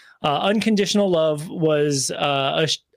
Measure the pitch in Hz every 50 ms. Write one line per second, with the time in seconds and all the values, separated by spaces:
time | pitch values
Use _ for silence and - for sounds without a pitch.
0 | - - - _ - 156 143 151 - 190 208 220 196 226 214 196 202 170 - 208
1 | 202 190 175 160 160 160 151 147 151 190 - 190 156 156 151 147 147 151 143 135
2 | 131 - - - 156 143 139 139 135 139 151 165 160 143 - - _ _ _